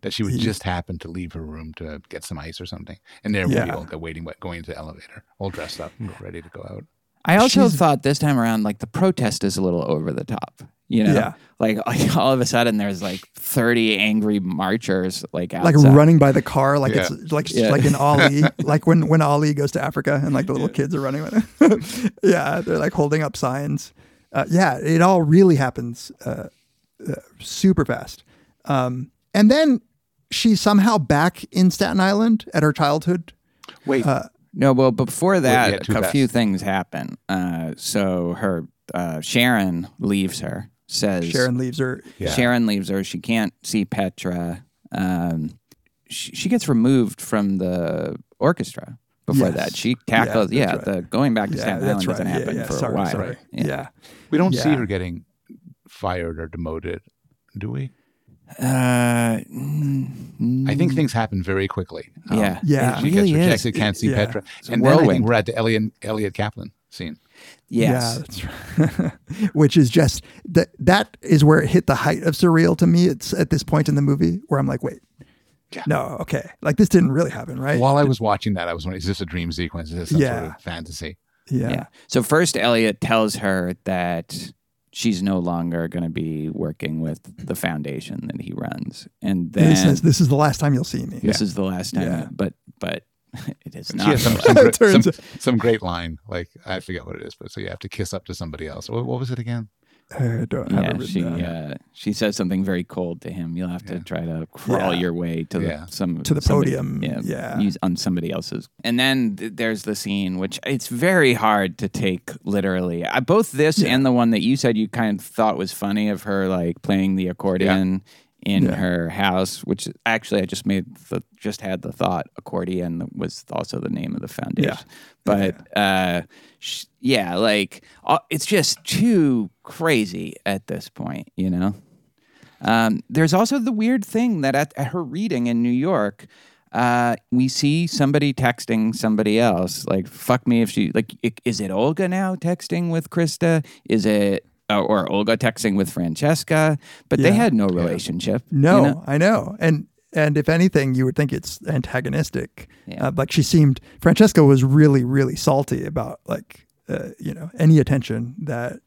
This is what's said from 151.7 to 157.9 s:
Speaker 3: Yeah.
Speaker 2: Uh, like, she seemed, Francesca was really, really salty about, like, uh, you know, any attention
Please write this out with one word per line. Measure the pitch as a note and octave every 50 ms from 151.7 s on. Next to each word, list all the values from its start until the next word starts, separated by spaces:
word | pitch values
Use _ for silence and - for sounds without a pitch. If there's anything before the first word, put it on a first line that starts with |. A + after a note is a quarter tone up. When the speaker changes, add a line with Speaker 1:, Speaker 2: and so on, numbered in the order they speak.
| D3+ D3 C#3 - - B2+ C#3 C#3 C3+ D3 D#3 - - B2+ B2 - _ - - - _ _ _
Speaker 3:
Yeah. | - - - - C3
Speaker 2:
Uh, | -
like, | - C3+ - -
she | - C#3+
seemed, | - - E3+ D3+ C#3+ C3 - - - - -
Francesca | - E3 - - G#3 G#3+ - - D#3
was | C#3 C#3 C3 B2
really, | C3+ C3+ D3+ D3+ D3+ C#3 C3+ B2
really | A#2+ C3 C#3 C3+ B2+ -
salty | - - - C3+ C3+ C#3+ - - - -
about, | D3 D3+ C3+ A2+ B2 - - _
like, | - - - - _ - - _ _ _ _ _ -
uh, | - - - - - _
you | - - -
know, | E3 E3 E3+ - B3
any | E3 D#3 D#3+ D3+
attention | C3 -